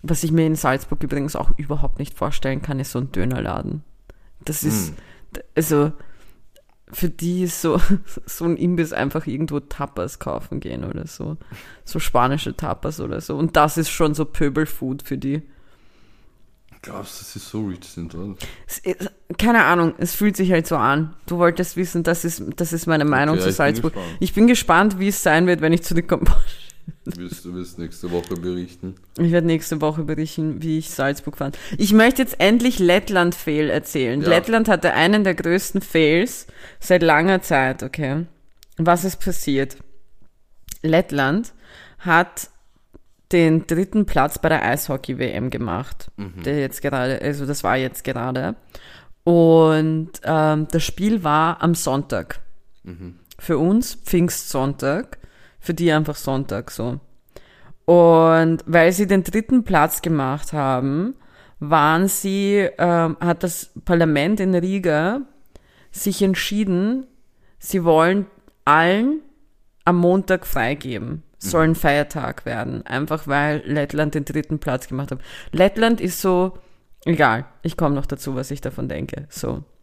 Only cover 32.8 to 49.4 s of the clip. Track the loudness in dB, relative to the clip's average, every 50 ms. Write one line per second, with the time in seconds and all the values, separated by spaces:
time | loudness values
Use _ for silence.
32.8 | 4 4 4 4 2 2 2 2 2 2 0 -4 -4 -4 0 0 0 0 0 -2
33.8 | -4 -4 -4 -2 -2 -2 -2 0 2 4 4 4 4 2 0 2 4 2 2 4
34.8 | 2 2 4 4 4 4 4 4 2 0 0 -2 0 0 0 0 -2 -2 -6 -6
35.8 | -6 0 2 4 4 4 4 2 0 -2 -6 -12 -16 -18 -20 -20 -20 -20 -14 -12
36.8 | 0 2 4 4 6 4 4 4 4 4 2 2 0 0 0 2 2 0 -2 -6
37.8 | -8 -10 -6 -6 -4 -4 -4 -4 -6 -8 -14 _ _ -20 _ _ -20 _ -6 -2
38.8 | 2 2 2 2 2 -4 -2 -2 -2 0 0 -2 0 0 -2 -2 -2 -4 -8 -16
39.8 | -18 -18 -18 -18 -20 -20 -20 -20 -20 -20 _ _ _ _ -20 -20 -16 -16 -14 -6
40.8 | -2 2 2 2 2 2 -2 0 0 2 0 -2 -2 -6 -14 -20 -20 -20 -20 -20
41.8 | -20 -20 -20 -10 0 4 4 4 4 2 -4 -16 -16 -16 _ -20 _ _ _ _
42.8 | _ _ _ -20 _ _ _ _ _ _ 4 4 6 6 4 2 0 -2 -2 -2
43.8 | -2 0 0 0 0 2 2 0 0 0 -2 -2 0 0 0 0 0 -2 -2 -4
44.8 | -4 -6 -6 -6 -6 -8 -6 -6 -6 -6 -4 -6 -6 -6 -6 -6 -6 -4 -6 -6
45.8 | -6 -6 -8 -8 -8 -10 -10 -12 -12 -12 -12 -8 -6 -4 -2 -2 -2 -4 -6 -6
46.8 | -6 -4 -2 -2 -2 -2 -4 -4 -4 -6 -4 -4 -6 -6 -6 -4 -2 -2 0 0
47.8 | -2 -4 -8 -8 -8 -8 -6 -6 -6 -4 -4 -4 -4 -6 -8 -10 _ -20 _ -20
48.8 | -20 -20 -20 -20 -20 -20 -20 _ _ 4 6 6